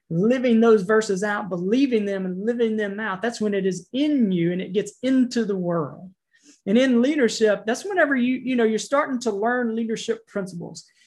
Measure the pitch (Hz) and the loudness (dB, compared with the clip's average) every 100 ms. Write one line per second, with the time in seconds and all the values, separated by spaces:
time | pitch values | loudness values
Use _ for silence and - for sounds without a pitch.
0 | - 165 214 254 247 226 233 220 185 220 | -6 0 2 2 4 4 6 6 4 2
1 | 220 190 208 208 202 180 185 247 277 226 | 2 -2 -2 -2 -4 -4 0 2 2 0
2 | 202 196 185 185 214 240 226 220 208 196 | 0 -4 -4 -4 -4 0 -2 0 -4 -6
3 | 220 185 233 233 214 202 190 175 - 254 | -6 -4 -6 -4 -2 0 -2 -4 -6 -2
4 | 302 285 214 180 170 180 190 196 196 - | 0 2 2 2 0 -2 -4 -4 -4 -4
5 | 254 262 247 247 208 196 175 170 143 - | 0 2 2 0 -2 -2 -2 -2 -4 -10
6 | 185 _ _ _ _ _ 196 226 262 233 | -20 _ _ _ _ _ 0 4 4 4
7 | 254 302 233 - 220 196 220 254 392 370 | 2 2 2 2 2 2 -2 -4 -2 0
8 | 294 269 247 254 240 254 226 214 - 277 | 2 2 0 -2 -2 0 2 0 0 -2
9 | 302 254 233 196 226 247 240 226 226 220 | 0 -2 -4 -2 -2 0 -2 -4 -4 -4
10 | - 226 _ 202 185 175 165 170 - _ | -6 -8 _ -8 -8 -10 -14 -16 -20 _